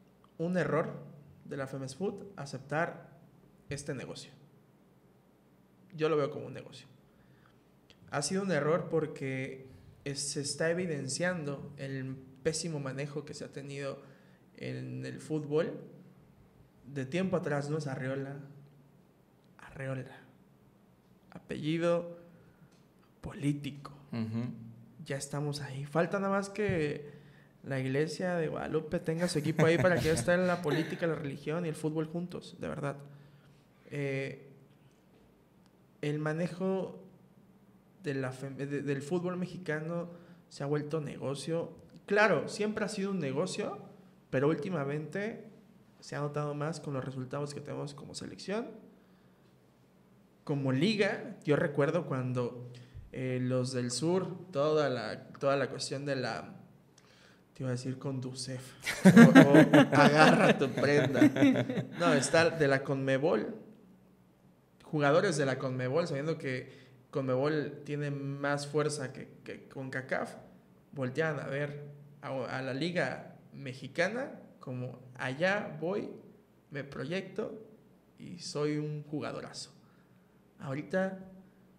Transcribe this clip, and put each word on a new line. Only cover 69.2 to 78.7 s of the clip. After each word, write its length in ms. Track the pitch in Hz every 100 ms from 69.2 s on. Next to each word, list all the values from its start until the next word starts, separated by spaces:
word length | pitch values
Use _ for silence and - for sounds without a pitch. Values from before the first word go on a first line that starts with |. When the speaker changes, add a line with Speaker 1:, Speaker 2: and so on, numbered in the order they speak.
| - -
Speaker 1:
que 240 | - - -
concacaf, 680 | 139 131 135 131 - - - - - - - -
volteaban 460 | 143 127 131 160 143 -
a 20 |
ver 360 | 139 147 143 - - - -
a, 360 | 135 131 117 131
a 40 |
la 120 | 131
liga 640 | 131 165 175 135 73 - - -
mexicana 800 | 143 139 123 135 - 180 233 294 247 - -
como, 400 | - 127 123 - - -
"Allá 600 | 131 131 180 202 - 151
voy, 300 | 160 208 - - - - _ _ _
me 120 | 139
proyecto 800 | 143 143 135 185 185 - 220 - - - - - _ -
y 220 | - 180
soy 380 | - 143 151